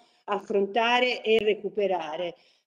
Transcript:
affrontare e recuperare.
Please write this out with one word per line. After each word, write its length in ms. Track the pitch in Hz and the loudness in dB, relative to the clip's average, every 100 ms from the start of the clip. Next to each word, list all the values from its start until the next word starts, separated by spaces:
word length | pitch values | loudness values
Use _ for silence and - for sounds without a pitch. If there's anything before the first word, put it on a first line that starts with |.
| _ _ | _ _
affrontare 1000 | - 196 - 196 196 240 226 247 247 226 | -6 -6 0 0 0 2 2 2 2 0
e 140 | 220 220 | 2 2
recuperare. 960 | 208 208 190 214 190 175 156 160 175 - _ _ | 2 -2 -4 -2 0 -2 -4 -6 -8 -10 _ _